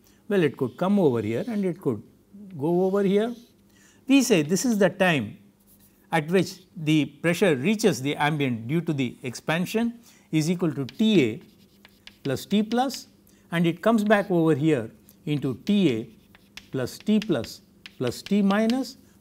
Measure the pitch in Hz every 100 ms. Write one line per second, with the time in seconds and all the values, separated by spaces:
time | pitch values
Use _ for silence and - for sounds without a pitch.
0 | _ _ - 202 151 - 127 - 185 208
1 | 160 117 104 117 202 208 190 - 151 107
2 | - _ _ - 202 170 151 175 190 202
3 | 196 202 226 240 - _ _ _ _ _
4 | - 277 240 185 147 185 254 208 190 -
5 | 185 151 104 - - _ _ _ _ _
6 | _ 165 151 185 - - _ 190 156 156
7 | 139 - 160 175 196 131 156 220 220 120
8 | 135 156 147 151 135 113 117 165 170 143
9 | 120 - 127 - - 160 180 220 233 233
10 | - - _ 160 151 180 175 135 127 -
11 | 220 196 117 131 - _ _ _ - _
12 | - - 139 127 - 202 214 233 269 -
13 | - _ _ _ _ 170 170 165 220 233
14 | 208 208 202 175 160 139 156 139 110 -
15 | - _ - 147 139 120 - 202 170 110
16 | 110 - _ - _ - - 131 120 -
17 | - 214 - 135 104 - _ _ - -
18 | 123 - - 202 196 202 226 254 262 -
19 | - _